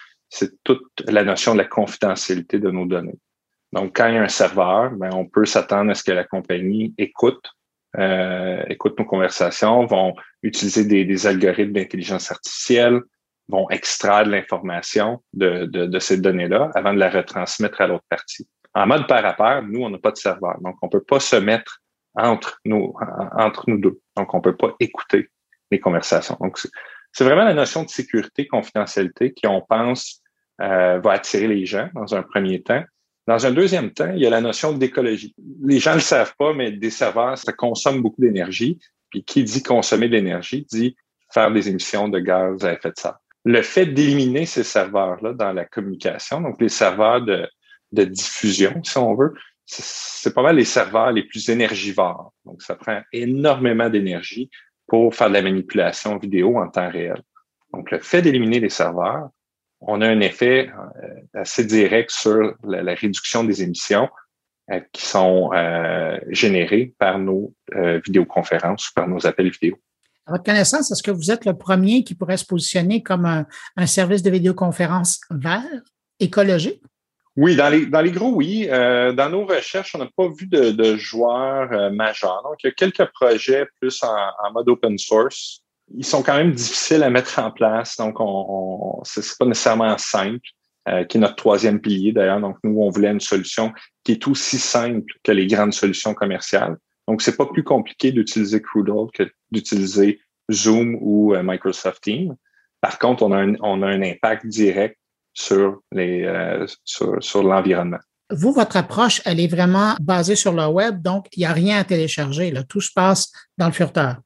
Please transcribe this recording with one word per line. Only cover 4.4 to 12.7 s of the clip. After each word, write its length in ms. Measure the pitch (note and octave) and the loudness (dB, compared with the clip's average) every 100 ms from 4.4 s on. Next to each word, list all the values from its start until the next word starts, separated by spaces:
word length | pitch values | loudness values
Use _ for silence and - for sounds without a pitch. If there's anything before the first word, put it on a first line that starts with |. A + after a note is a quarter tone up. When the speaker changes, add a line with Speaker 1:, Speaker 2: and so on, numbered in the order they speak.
| F#2+ F#2+ F2+ G2 B2+ | 0 2 2 2 0
Speaker 1:
ben, 180 | G#2+ F#2 | -4 -6
on 140 | F#2 F2 | -4 -2
peut 180 | G#2+ | 2
s'attendre 460 | G#2+ G#2+ - G2+ G#2 | 2 2 0 0 0
à 40 | |
ce 100 | G2 | 0
que 80 | - | 0
la 100 | F2+ | -2
compagnie 720 | F2+ F#2+ F2+ F2+ F#2 G#2+ A2 A2 | -2 -6 -4 -4 -2 -2 -4 -4
écoute, 540 | G2+ - A#2+ - - _ _ _ _ - | -6 2 2 0 -8 _ _ _ _ -2
euh, 640 | F#2+ F#2 F#2 F#2 F#2 F2+ - | 0 0 -2 -4 -4 -4 -6
écoute 280 | - G#2+ - | -2 -4 -2
nos 80 | |
conversations, 840 | A2 F#2+ F2+ - F2 - A2 A#2+ - | -2 0 0 0 -2 2 2 4 4
vont 280 | G2 F#2 F2+ - _ | 2 0 -4 -14 _
utiliser 400 | A2 - G2+ G#2+ | -6 -4 -2 2
des, 200 | G#2 G2 | 4 4
des 220 | F#2 F#2+ G2+ | 2 0 0
algorithmes 460 | F#2+ F#2+ F2+ G#2 | 2 2 2 0
d'intelligence 580 | G2+ F#2+ F#2 F2+ F#2 - | -2 -4 -8 -6 -6 -8
artificielle, 680 | - - - - | -12 -12 -6 0